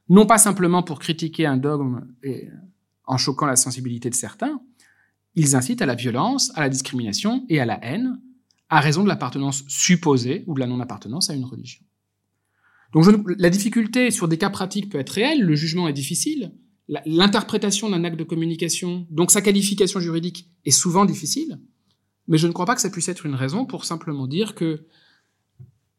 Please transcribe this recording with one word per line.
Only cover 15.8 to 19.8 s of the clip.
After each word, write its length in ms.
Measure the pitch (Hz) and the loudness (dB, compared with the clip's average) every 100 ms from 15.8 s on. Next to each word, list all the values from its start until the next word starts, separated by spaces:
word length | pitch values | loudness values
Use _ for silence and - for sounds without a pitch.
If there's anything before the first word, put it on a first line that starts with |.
| 165 | -2
est 40 | |
difficile, 600 | 143 139 175 302 302 180 - _ _ - | -2 -4 -4 -4 -4 -8 -12 _ _ -10
la, 160 | 147 156 | -8 -2
l'interprétation 840 | 165 202 208 - 214 208 196 220 | 4 4 4 0 -2 -2 -2 -2
d'un 140 | 175 | -2
acte 120 | 170 165 | -2 -6
de 60 | |
communication, 840 | 160 165 165 165 170 - 180 180 170 | -6 -4 -4 -4 -4 -4 -4 -8 -6
donc 220 | 156 175 | -2 2
sa 100 | 208 | 2
qualification 560 | 202 202 196 202 | 4 2 2 2